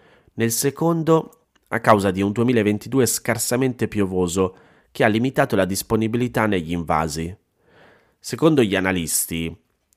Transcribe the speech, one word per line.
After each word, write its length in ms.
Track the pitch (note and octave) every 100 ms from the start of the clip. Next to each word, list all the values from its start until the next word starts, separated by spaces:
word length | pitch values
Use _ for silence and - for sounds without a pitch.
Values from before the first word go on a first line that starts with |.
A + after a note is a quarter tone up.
| _ _ _
Nel 180 | - A2+
secondo, 920 | A#2 C#3 C3 E3 E3+ D#3+ D#3+ - - _ _ _
a 140 | A2+
causa 320 | - G#2+ G2
di 100 | F#2
un 80 | G2
duemilaventidue 760 | G#2 A#2 A#2+ G#2 G#2 A2 C3
scarsamente 840 | A#2+ - - A2+ - A#2+ C3 A#2+ A2
piovoso 680 | G#2+ G2 F#2 F2+ F2 F#2 - - _ _
che 100 | -
ha 60 | A#2+
limitato 480 | G#2+ B2+ C#3+ C#3 G#2+
la 80 |
disponibilità 840 | F#2 F#2+ - A2 A2 A#2+ B2 A#2+ A2
negli 240 | G2 D#2+
invasi. 680 | F2 E2 D#2+ D#2+ D2 E2 F#2+ _ _ _ _ - _ _ _
Secondo 420 | - A#2+ D#3 D3+
gli 140 | A2+ F#2+
analisti, 800 | F#2 F#2 D#2+ - - E2 E2 F2 _ _ _